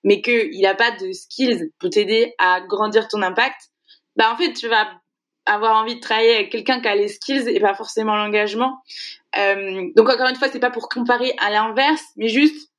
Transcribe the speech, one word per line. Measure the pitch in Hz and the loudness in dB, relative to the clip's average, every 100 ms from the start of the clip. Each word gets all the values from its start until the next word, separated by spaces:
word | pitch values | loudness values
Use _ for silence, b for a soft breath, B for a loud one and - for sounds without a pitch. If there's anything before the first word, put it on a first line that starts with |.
| 202 | 4
mais | 202 | 2
qu'il | 233 240 190 180 190 | 2 0 0 0 0
a | 196 | 2
pas | 233 | 0
de | 208 190 | -2 -10
skills | 185 - - 262 196 156 _ | -10 -16 -2 0 0 -4 _
pour | 180 | -2
t'aider | 208 196 220 233 - | 0 2 2 0 2
à | 185 180 | 2 2
grandir | 185 202 214 220 220 | 2 4 4 2 0
ton | 214 | -2
impact, | 185 180 262 - - _ b b _ - | 0 2 0 -2 -20 _ b b _ 0
bah | 226 | 0
en | 240 | 2
fait, | 339 | -4
tu | 233 233 | -4 0
vas | 220 214 - _ _ _ _ - | 0 0 -6 _ _ _ _ -2
avoir | 208 220 220 | 0 2 2
envie | 220 240 | 0 -8
de | |
travailler | - 220 226 226 | -4 2 4 4
avec | 202 | 0
quelqu'un | 226 214 254 | -4 -2 -2
qui | 233 | 0
a | 202 | 0
les | 208 | 0
skills | - - 269 240 | -4 -4 -4 0
et | - | 0
pas | 208 | 0
forcément | 196 214 - 214 214 | 0 -6 -4 -2 -2
l'engagement. | 208 208 208 214 262 262 B B B B _ - | 0 0 -2 -2 -4 -4 B B B B _ -2
Euh, | 202 196 196 190 180 226 | 0 -2 -4 -8 2 4
donc | 226 | 4
encore | 247 254 | 2 0
une | 254 | -2
fois, | 262 | -4
c'est | 269 | -2
pas | 254 | -4
pour | 233 - | -4 -10
comparer | 247 240 240 254 - | -8 -2 -2 -2 -2
à | 202 | -2
l'inverse, | 214 226 226 277 311 - - | 0 -2 0 0 -2 -6 -6
mais | 226 | -2
juste | 233 302 302 - | 2 2 0 -20